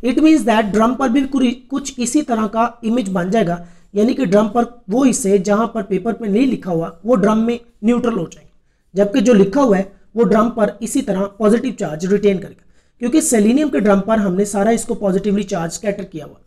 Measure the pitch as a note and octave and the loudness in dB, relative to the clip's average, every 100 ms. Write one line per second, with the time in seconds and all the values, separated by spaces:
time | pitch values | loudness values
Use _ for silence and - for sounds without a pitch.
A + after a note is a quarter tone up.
0 | A#3 C4 D4+ D#4+ A3 A3 G#3+ F#3+ A3+ B3+ | -2 2 4 4 4 0 2 2 0 0
1 | C4+ B3 C4+ C#4 B3+ - - C#4 C#4 - | 0 0 0 0 -2 -2 -8 -8 -8 -6
2 | A#3+ D4+ D4+ A#3 A3 A3 A#3 A#3 A3 A#3 | -2 -2 0 -2 -2 0 -2 -2 -4 -2
3 | G3 F#3 F3 A3+ F#3 F3 F3 - _ G3 | -2 -4 -2 0 0 -4 -8 -20 _ -2
4 | A3+ C4 A#3+ G3 G#3+ A#3 A#3 - - G#3+ | 0 0 0 2 2 0 -4 -6 -6 0
5 | C4+ G#3 F#3+ G3+ F#3+ G3+ A3+ A3+ G3 F#3+ | 2 2 0 0 2 0 0 -4 -4 -4
6 | F#3 G3+ A3 G3 C4+ G#3+ F#3 E3+ E3 - | -4 -6 -2 0 2 0 -4 -4 -4 -8
7 | G#3+ B3 G3+ A3 A3+ A#3+ - _ G#3 A#3+ | 0 2 2 2 0 -4 -8 _ 0 0
8 | A#3+ F#3+ D#3+ - - _ _ _ _ F3 | 0 -4 -8 -12 -20 _ _ _ _ -2
9 | G3+ C4 G#3+ A3 G3 C#4+ C4+ F#3+ G3 - | 0 2 4 4 4 4 2 2 0 -10
10 | _ G#3+ A3+ G#3+ A#3 A3+ G#3 - A3+ C#4 | _ -2 2 4 2 0 -4 -2 -4 -4
11 | - F#3 G3+ - G#3+ A3+ B3+ F#3+ F3+ D3+ | -2 -2 -4 0 2 2 0 -6 -8 -6
12 | F#3 G3+ G#3 F#3+ - - _ _ _ _ | -2 2 2 0 -6 -18 _ _ _ _
13 | A#3+ D4+ - A#3 G#3 B3+ D#4 C#4+ G3+ G3 | 0 0 2 2 4 2 2 0 2 2
14 | G3 A3 G3+ F3+ G3+ G#3 G3+ A#3 - G3 | 2 0 0 -2 -2 0 0 0 -2 -4
15 | G3+ F#3+ G3+ G3+ G3+ F#3 E3 - G#3+ G3 | -2 -2 0 -2 -2 -6 -6 -6 -6 -6
16 | F#3 D#3 C#3+ - | -8 -14 -16 -20